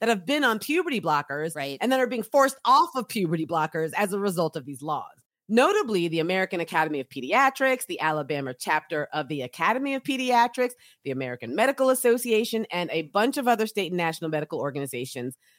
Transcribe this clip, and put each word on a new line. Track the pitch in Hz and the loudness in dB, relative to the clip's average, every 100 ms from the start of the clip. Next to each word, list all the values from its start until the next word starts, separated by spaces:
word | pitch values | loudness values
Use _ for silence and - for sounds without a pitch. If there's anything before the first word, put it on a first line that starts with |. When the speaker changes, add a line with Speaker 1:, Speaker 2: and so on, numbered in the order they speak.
Speaker 1:
that | 226 | 0
have | 214 165 | 0 0
been | 196 | 2
on | 254 214 | 2 0
puberty | - 214 320 240 | 0 -2 0 -2
blockers | 160 147 147 143 160 156 | 0 0 0 -6 -6 -6
Speaker 2:
Right. | 139 139 | -8 -2
Speaker 1:
and | 226 | 0
that | 262 | 2
are | 247 | 2
being | 240 | -2
forced | - 285 269 - | 2 4 4 4
off | 233 269 262 | 4 4 4
of | 262 220 | 0 -4
puberty | 226 175 165 156 | -2 0 0 -2
blockers | 165 156 160 160 156 | -2 0 -2 -2 0
as | 202 | -2
a | 196 | 0
result | 202 175 160 160 | -2 0 0 -2
of | 135 | -10
these | 131 | -10
laws. | 151 143 87 - _ _ - | -6 -6 -6 -16 _ _ 0
Notably, | 226 302 403 269 196 170 | 4 6 4 2 0 0
the | 165 | 0
American | 160 185 190 180 | 0 0 0 -2
Academy | 160 165 156 147 | -2 0 0 -2
of | 127 | -6
Pediatrics, | 143 127 220 277 - 269 254 - | -10 0 2 4 2 0 0 -4
the | 180 | -2
Alabama | 156 156 139 147 135 | 0 0 -2 -4 -4
chapter | 127 - 156 - 156 143 | -6 -2 -2 0 -4 -4
of | 151 135 | -6 -4
the | 147 | -6
Academy | 123 - 170 247 277 | -8 -2 0 2 -2
of | 269 | -4
Pediatrics, | 277 262 254 240 240 247 247 - - _ | -4 -2 2 4 2 2 -2 -4 -20 _
the | 139 | -8
American | 131 131 123 117 | -6 -6 -8 -4
Medical | 156 254 277 262 | 2 2 4 2
Association, | 254 247 240 240 220 233 226 - | 4 2 2 2 0 0 -2 -4
and | 175 175 | -4 -4
a | 160 | -4
bunch | 156 196 226 294 | -2 0 0 0
of | 247 | 0
other | 226 220 | 2 0
state | 208 170 | -4 -4
and | 180 | -2
national | 165 160 165 | -2 -2 -4
medical | 151 151 151 | -4 -4 -4
organizations | 139 139 139 123 127 127 123 - _ | -4 -4 -6 -6 -8 -6 -8 -10 _